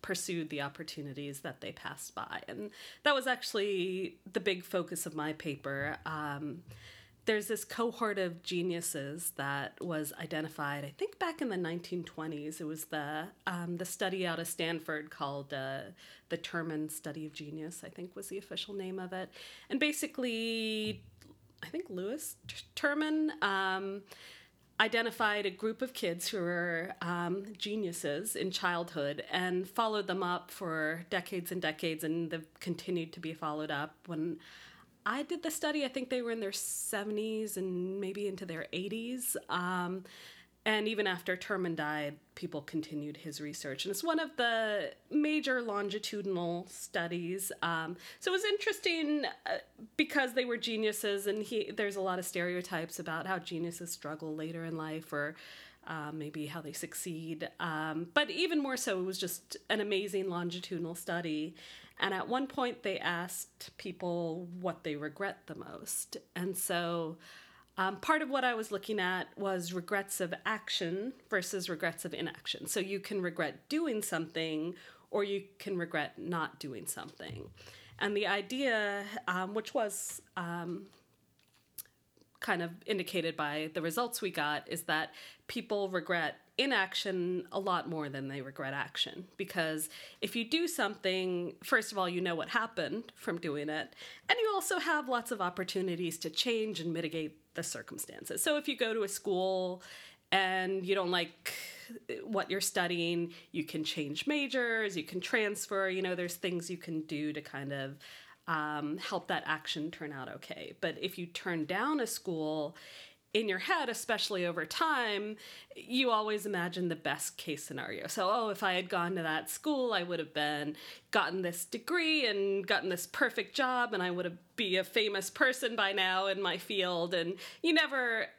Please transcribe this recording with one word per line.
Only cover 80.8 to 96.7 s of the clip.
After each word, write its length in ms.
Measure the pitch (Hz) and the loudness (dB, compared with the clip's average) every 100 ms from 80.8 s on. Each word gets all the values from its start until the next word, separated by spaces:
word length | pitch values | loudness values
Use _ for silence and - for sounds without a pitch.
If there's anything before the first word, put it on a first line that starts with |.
| 196 - _ _ _ _ _ _ _ - - _ _ _ _ _ | -8 -20 _ _ _ _ _ _ _ -14 -14 _ _ _ _ _
kind 220 | - 180 | 0 2
of 100 | 170 175 - | 0 -4 -2
indicated 500 | 208 180 185 165 160 | 0 2 0 0 0
by 340 | 147 147 156 | 0 0 -2
the 80 | 160 | 0
results 400 | 165 160 247 - | 0 0 0 0
we 100 | 196 | -2
got, 360 | 170 147 151 - | 0 2 0 -2
is 160 | 165 | -6
that 300 | - 156 160 - - - - | 2 2 2 -6 -18 -16 -8
people 420 | 247 - 208 196 | -6 0 0 2
regret 460 | 185 160 175 151 - _ - | 0 2 2 2 -2 _ 0
inaction 880 | 269 233 190 - 208 185 175 180 - | 4 4 4 0 0 0 2 0 0
a 80 | - | -2
lot 280 | 196 175 147 | 2 0 0
more 220 | 160 147 | -4 -4
than 180 | 139 135 | -4 -4
they 140 | 139 | -6
regret 320 | 131 139 135 | -8 -6 -4
action. 520 | 139 - - - - 180 - | -2 -4 -2 -2 -2 -12 -8
Because 520 | 180 185 160 156 156 - - - | -2 0 2 0 -4 -8 -16 -6
if 140 | 208 233 | -2 -2
you 140 | 233 | 2
do 180 | 320 339 | 2 2
something, 840 | - 202 208 190 185 185 175 175 - | 2 0 2 2 2 2 0 -2 -6
first 280 | - 247 220 | 2 2 2
of 60 | 202 | 0
all, 100 | 180 | 2
you 120 | 175 | 2
know 120 | 180 | 2
what 160 | 165 175 | 0 2
happened 640 | 233 226 - 147 190 - - | 2 2 0 0 -2 -6 -6
from 240 | - 170 | -4 -2
doing 300 | 170 147 151 | -2 -2 0
it, 240 | 156 - - - - - | -2 -4 -10 -16 -12 0
and 80 | 480 | 4
you 100 | 440 | 4
also 280 | 392 - 359 | 2 2 0
have 280 | 320 302 262 | 4 2 2
lots 240 | 247 233 | -2 0
of 100 | 220 | 0
opportunities 760 | 180 180 185 190 185 170 175 170 | 0 0 -2 0 0 0 -2 -2
to 120 | 233 | -4
change 480 | - 254 226 220 | 0 0 2 0